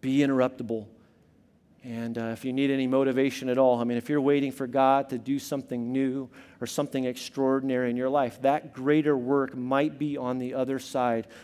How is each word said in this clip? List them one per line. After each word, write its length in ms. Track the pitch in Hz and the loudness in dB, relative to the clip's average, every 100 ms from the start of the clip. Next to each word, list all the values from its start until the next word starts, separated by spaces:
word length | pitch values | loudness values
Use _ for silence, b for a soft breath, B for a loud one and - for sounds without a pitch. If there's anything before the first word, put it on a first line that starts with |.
be 180 | 131 135 | 0 2
interruptible. 640 | 139 135 127 131 117 113 104 - b b b b b _ _ _ | 2 4 2 0 -6 -6 -8 -20 b b b b b _ _ _
And, 320 | 127 117 117 117 | -12 -8 -6 -6
uh, 100 | 113 | -6
if 200 | 113 131 | -6 -4
you 80 | |
need 160 | 131 139 | 0 0
any 160 | 135 131 | 2 2
motivation 640 | 131 135 127 135 127 131 | 2 2 2 0 0 -2
at 80 | 123 | 4
all, 220 | 131 120 | 4 4
I 60 | 117 | 0
mean, 120 | 120 | -2
if 100 | - | -2
you're 140 | 147 | 0
waiting 300 | 139 143 139 | 2 2 0
for 160 | 131 131 | -4 -4
God 420 | 135 131 135 135 | 2 4 4 0
to 80 | 127 | -6
do 220 | 113 139 | -4 -4
something 520 | - 143 127 123 117 | -4 -8 -6 -6 -4
new 380 | 131 135 131 131 B B B | -2 -2 -2 -8 B B B
or 60 | 120 | -8
something 380 | - 147 135 127 | -4 -2 -2 -4
extraordinary 840 | 127 - - 135 135 135 127 123 | -4 -10 0 2 2 0 0 0
in 80 | 120 | 0
your 120 | 131 | 0
life, 300 | 143 127 - | 2 0 0
that 280 | 131 147 - | 2 2 -2
greater 460 | - 135 151 151 139 | -6 2 4 4 2
work 400 | 123 143 135 135 | 2 0 0 -4
might 400 | 123 135 151 143 | 0 2 2 -2
be 180 | 147 143 | -6 -4
on 220 | 127 127 | -4 -4
the 160 | 123 | -4
other 240 | 127 131 135 | -2 -2 -2
side 480 | - 135 123 117 110 B | -4 0 2 0 -4 B